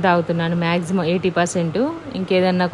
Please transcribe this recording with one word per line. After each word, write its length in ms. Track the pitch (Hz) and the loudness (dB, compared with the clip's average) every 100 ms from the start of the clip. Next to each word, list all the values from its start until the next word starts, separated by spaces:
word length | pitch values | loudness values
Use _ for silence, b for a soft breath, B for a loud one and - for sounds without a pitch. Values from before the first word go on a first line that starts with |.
| 185 | 4
తాగుతున్నాను 500 | 175 165 170 170 175 170 | 2 2 -2 0 0 0
మ్యాక్సిమం 380 | 175 165 190 160 | -2 0 0 0
ఎయిటీ 180 | 180 185 170 | 0 0 0
పర్సెంట్. 400 | 175 185 165 175 285 330 285 185 | 0 0 -2 0 -2 -4 -8 -8
ఇంకేదన్నా 480 | 180 185 185 180 180 | 0 2 2 2 0